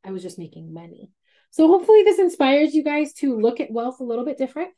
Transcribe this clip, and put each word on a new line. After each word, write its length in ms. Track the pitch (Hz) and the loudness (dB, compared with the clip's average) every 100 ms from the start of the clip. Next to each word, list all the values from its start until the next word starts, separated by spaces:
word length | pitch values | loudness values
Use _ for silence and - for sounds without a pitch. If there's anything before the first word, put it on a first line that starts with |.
I 60 | 190 | -14
was 120 | 190 | -14
just 160 | 180 180 | -14 -16
making 360 | 165 165 160 | -18 -18 -20
money. 360 | 160 170 - - _ _ _ _ | -20 -20 -20 -20 _ _ _ _
So 180 | - 311 | 2 4
hopefully 340 | 370 370 427 | 4 6 6
this 160 | 403 392 | 6 2
inspires 560 | 359 - 269 285 302 | 0 0 0 2 2
you 80 | 302 | 0
guys 300 | 294 294 294 | -2 -4 -6
to 240 | - 277 226 | -4 -4 -2
look 220 | 226 233 | -2 -2
at 120 | 285 | -8
wealth 280 | 226 240 254 | -6 -8 -10
a 40 | |
little 200 | 247 233 | -10 -8
bit 140 | 254 269 | -8 -8
different 320 | 262 302 370 | -8 -8 -12